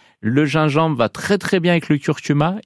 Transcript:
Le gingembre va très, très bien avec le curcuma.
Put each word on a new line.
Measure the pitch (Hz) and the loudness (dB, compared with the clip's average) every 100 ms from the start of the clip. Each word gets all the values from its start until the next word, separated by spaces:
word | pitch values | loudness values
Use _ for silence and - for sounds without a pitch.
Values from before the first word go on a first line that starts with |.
| _ _ | _ _
Le | 107 131 | -2 0
gingembre | 151 156 156 143 160 131 | 2 2 2 2 0 0
va | 110 | -2
très, | - - 202 | -2 -2 -2
très | - 190 | 0 0
bien | 170 | 2
avec | 170 - | 0 2
le | 147 | -2
curcuma. | - 151 - 147 156 208 | -2 -4 -2 0 0 -2